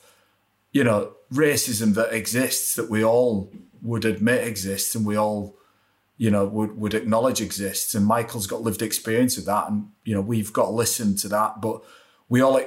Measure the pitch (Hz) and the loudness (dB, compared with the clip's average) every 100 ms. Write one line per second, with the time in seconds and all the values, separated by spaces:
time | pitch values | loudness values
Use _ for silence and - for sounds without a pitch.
0 | _ _ _ _ _ _ _ 139 120 104 | _ _ _ _ _ _ _ 2 4 2
1 | 101 - - 131 147 131 - 104 110 101 | 0 -8 -8 0 2 2 0 0 2 2
2 | 113 113 98 117 127 - - - 113 107 | 2 -2 -2 0 0 -2 -4 -4 -2 2
3 | 110 120 127 104 95 - - - 113 117 | 4 4 4 0 -4 -12 -20 -14 -6 -2
4 | 110 95 110 123 120 98 95 98 - 113 | -2 0 2 2 0 -4 -6 -4 -4 -2
5 | 107 104 107 104 101 - _ _ _ _ | -2 0 0 0 -6 -12 _ _ _ _
6 | _ - 117 104 101 107 107 - 107 101 | _ -2 2 2 2 0 -4 -2 -2 -2
7 | 113 113 127 107 98 95 98 - - 113 | 0 2 2 0 -4 -6 -6 -6 -4 0
8 | 104 113 113 120 98 117 117 98 110 - | 2 2 0 -6 -6 -4 -4 -4 -4 -4
9 | - 113 127 113 95 101 82 104 - _ | -2 2 2 0 -2 -2 0 -4 -6 _
10 | - 101 101 117 104 - 104 110 117 - | -4 -2 0 -2 -2 0 0 0 0 0
11 | 107 98 101 104 107 - 107 - - - | 0 0 0 0 -2 -2 -6 -6 -10 -20
12 | _ _ - 123 135 135 | _ _ -2 4 4 4